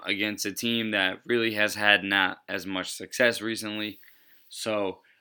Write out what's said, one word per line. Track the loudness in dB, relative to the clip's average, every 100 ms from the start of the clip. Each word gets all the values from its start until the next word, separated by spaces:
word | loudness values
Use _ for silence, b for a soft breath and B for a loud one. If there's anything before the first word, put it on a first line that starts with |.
| -4
against | -2 -2 -2 -4
a |
team | -4 -2 -2 0
that | 0 0 -2 -2
really | 0 2 2
has | 0 2
had | 6 6 4
not | 4 2 0 -6
as | -6 -4
much | -4 -4
success | -8 -6 2 2 2
recently. | -4 -6 -6 -6 -6 -8 b b b b b
So | -8 -4 -2 -2 -4 b b